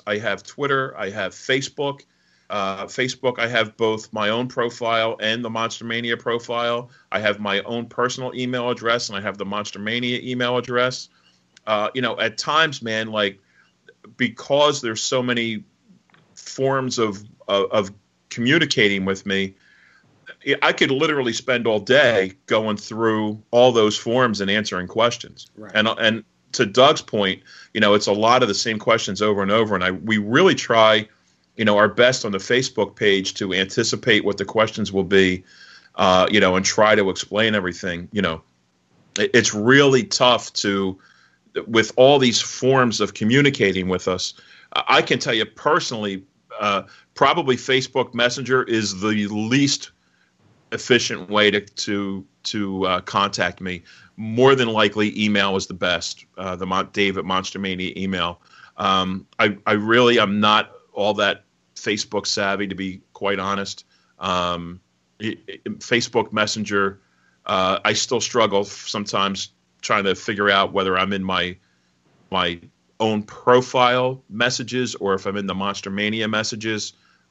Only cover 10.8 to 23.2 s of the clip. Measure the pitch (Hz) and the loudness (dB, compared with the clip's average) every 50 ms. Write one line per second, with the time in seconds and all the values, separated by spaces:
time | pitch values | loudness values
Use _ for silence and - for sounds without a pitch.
10.8 | 123 127 131 - - - _ _ _ _ _ _ _ _ _ - _ 110 110 104 | 0 0 -2 -6 -12 -18 _ _ _ _ _ _ _ _ _ -12 _ -2 -2 0
11.8 | 107 - - 131 127 117 107 - 113 113 110 - - 160 147 156 160 156 139 135 | -2 -2 -2 -4 -4 -4 -2 -2 -4 -4 -4 -4 -4 0 2 2 2 2 -2 -6
12.8 | 117 113 110 110 110 110 110 107 104 98 98 98 _ _ _ _ _ _ _ _ | -6 -4 -4 -4 -4 -4 -2 -2 -2 -2 -4 -8 _ _ _ _ _ _ _ _
13.8 | _ _ _ _ - - _ - 127 113 110 - - - 139 143 147 147 143 135 | _ _ _ _ -20 -20 _ -4 -4 -4 -4 -8 -4 0 2 4 4 2 2 0
14.8 | 123 113 110 - - - 135 131 123 123 120 120 113 113 110 104 98 _ _ _ | -4 -6 -4 -4 -4 -2 -2 -2 -2 -2 -2 -2 -2 -4 -6 -8 -10 _ _ _
15.8 | _ _ _ _ _ _ _ _ _ _ _ - - - - - 135 135 135 135 | _ _ _ _ _ _ _ _ _ _ _ -20 -18 -14 -6 -2 -2 0 0 0
16.8 | 131 127 - 120 113 107 98 98 104 113 - _ - - 101 101 98 - 127 110 | -2 -2 -2 0 0 -2 -2 -6 -14 -20 -20 _ -4 0 0 2 2 2 0 0
17.8 | 98 95 104 - _ _ _ _ _ - - 120 117 123 147 170 156 135 - 131 | 0 -2 -8 -16 _ _ _ _ _ -12 -8 -2 0 2 2 2 2 0 2 2
18.8 | 110 101 101 98 95 98 95 95 - 101 98 98 98 95 95 _ _ _ _ _ | 2 2 2 0 -2 -2 -4 -4 -4 -4 -2 -2 -4 -4 -8 _ _ _ _ _
19.8 | _ _ _ _ _ _ _ _ _ - - _ - 139 139 - - 160 175 - | _ _ _ _ _ _ _ _ _ -20 -20 _ -4 -4 -2 2 2 0 2 2
20.8 | - - 135 139 160 160 151 139 127 117 113 - - - 127 120 113 117 107 104 | 0 0 2 0 0 0 0 0 -2 -2 -4 -4 -2 -2 -2 0 0 0 0 0
21.8 | 98 107 123 143 143 123 113 98 95 95 98 _ _ - 113 110 110 110 104 101 | 2 4 4 6 6 6 4 2 0 -2 -6 _ _ 0 0 0 2 0 -4 -6
22.8 | - - 110 110 113 113 110 107 | -8 -10 -4 -2 0 0 0 0